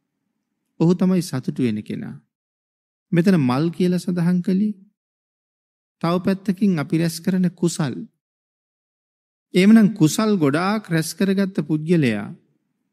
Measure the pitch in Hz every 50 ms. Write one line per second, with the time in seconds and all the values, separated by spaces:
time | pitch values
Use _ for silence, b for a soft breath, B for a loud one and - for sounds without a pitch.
0 | _ _ _ _ _ _ _ _ _ _ _ _ _ _ _ - 165 165 185 180
1 | 196 185 190 180 165 - - 127 123 - 147 147 131 117 107 107 104 - 110 -
2 | - - - - _ _ _ _ _ _ _ _ _ _ _ _ _ _ _ _
3 | _ - 180 165 165 202 190 165 135 123 123 135 160 175 165 - 180 180 180 175
4 | - - 180 175 165 175 180 180 175 - 185 190 214 214 202 - - _ _ _
5 | _ _ _ _ _ _ _ _ _ _ _ _ _ _ _ _ _ _ _ -
6 | - 165 175 185 180 196 190 185 - - 180 - 220 196 180 151 139 - - 160
7 | 170 165 165 - - 190 190 185 185 175 - - 180 170 - - 156 127 - -
8 | - - _ _ _ _ _ _ _ _ _ _ _ _ _ _ _ _ _ _
9 | _ _ _ _ _ _ _ _ _ _ - 180 185 208 220 226 214 175 - -
10 | 156 151 - - 220 220 208 190 151 135 135 165 180 196 214 220 208 - 170 160
11 | 156 - - - 202 190 196 196 196 190 190 - 160 147 160 151 156 160 175 165
12 | 143 120 107 104 101 - 170 - _ _ _ _ _ _ _ _ _ _